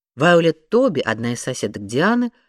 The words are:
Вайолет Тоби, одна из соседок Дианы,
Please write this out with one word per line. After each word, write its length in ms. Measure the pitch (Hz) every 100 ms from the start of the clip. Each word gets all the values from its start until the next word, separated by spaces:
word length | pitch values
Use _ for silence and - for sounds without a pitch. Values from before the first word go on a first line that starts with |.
| _ -
Вайолет 540 | 165 170 165 156 _
Тоби, 320 | 226 262 139
одна 320 | - 110 117
из 80 | 120
соседок 440 | - 123 104 104 98
Дианы, 460 | 117 185 240 240 -